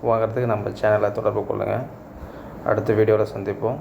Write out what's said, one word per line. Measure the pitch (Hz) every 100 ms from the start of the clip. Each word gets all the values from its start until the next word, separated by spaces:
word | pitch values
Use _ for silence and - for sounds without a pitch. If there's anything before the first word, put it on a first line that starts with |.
| 120
வாங்குறதுக்கு | 113 110 117 123
நம்ம | 104 104 101
சேனலை | 107 107 104 -
தொடர்பு | 107 104 -
கொள்ளுங்கள். | 104 104 104 - - - - - - - - -
அடுத்த | 107 110 107
வீடியோவில் | 110 107 104
சந்திப்போம். | - 98 98 110 139